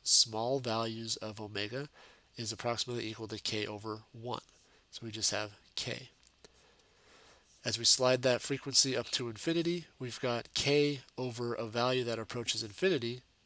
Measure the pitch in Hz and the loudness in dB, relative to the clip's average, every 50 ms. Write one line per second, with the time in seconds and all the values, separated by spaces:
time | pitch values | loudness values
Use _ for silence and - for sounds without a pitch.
0 | - - - - - 120 107 107 113 120 135 139 127 120 110 113 113 113 113 113 | 2 4 6 6 6 4 2 0 2 2 2 2 2 0 0 0 0 -2 -4 -6
1 | 113 113 110 - - 107 107 104 107 104 104 98 101 104 117 131 143 151 - - | -6 -6 -6 -4 -6 -6 -8 -8 -10 -8 -6 -4 -4 -4 -4 -6 -8 -10 -12 -20
2 | - - - - _ _ _ - 117 104 113 - - 120 117 117 - - 123 120 | -20 -20 -20 -20 _ _ _ -8 -6 -6 -6 -4 -2 -2 -2 -2 -2 -4 -4 -4
3 | 110 107 110 113 113 107 110 107 - - 113 107 104 104 107 104 107 110 107 110 | -4 -6 -6 -8 -8 -8 -8 -6 -4 -4 -2 -2 -2 -4 -6 -8 -8 -8 -8 -10
4 | 113 - - 113 113 120 120 - - - - - - - - - _ _ - - | -10 -16 -16 -12 -8 -6 -6 -6 -8 -12 -20 -20 -20 -20 -20 -20 _ _ -16 -12
5 | - 113 107 110 107 - - 104 107 107 101 - - - _ - - - - - | -12 -10 -4 -2 0 0 0 0 -2 -4 -8 -14 -20 -12 _ -6 -6 -4 -6 -8
6 | 127 - - _ _ - - _ - - _ - - - _ _ _ _ _ _ | -10 -14 -20 _ _ -20 -20 _ -20 -20 _ -20 -20 -20 _ _ _ _ _ _
7 | _ - - - - - - - _ - - - - 117 107 110 117 - - - | _ -20 -20 -20 -20 -20 -20 -20 _ -20 -20 -6 -4 -2 0 4 6 6 6 8
8 | 127 127 127 127 123 131 123 117 - - 139 135 - 139 131 - - 135 127 117 | 8 6 6 6 4 4 2 2 2 -2 -4 -4 -2 4 6 6 6 6 4 -2
9 | 117 - - - 127 120 113 107 - 160 165 170 160 170 175 175 165 - - - | -2 -2 -2 -2 -2 -4 -6 -4 -2 0 0 2 2 0 -2 -2 -6 -10 -12 -10
10 | 131 123 117 - - 123 120 117 117 - - - - 143 143 147 147 147 147 135 | -8 -8 -6 -4 -2 0 0 -2 -4 -4 -2 0 2 4 6 6 6 4 2 -2
11 | - - - - 127 127 113 117 120 120 117 - 117 110 104 120 120 127 127 127 | -8 -12 -8 -6 -6 -4 -4 -4 -4 -4 -4 -4 -4 -2 0 0 2 2 2 0
12 | 123 117 113 113 110 - - 123 117 - - 107 113 107 101 - - 190 180 139 | 0 -2 -2 -4 -6 -6 -6 -4 -4 -2 -2 -2 -4 -6 -4 0 2 2 2 2
13 | 113 117 117 123 - _ _ _ _ | 0 -2 -6 -8 -12 _ _ _ _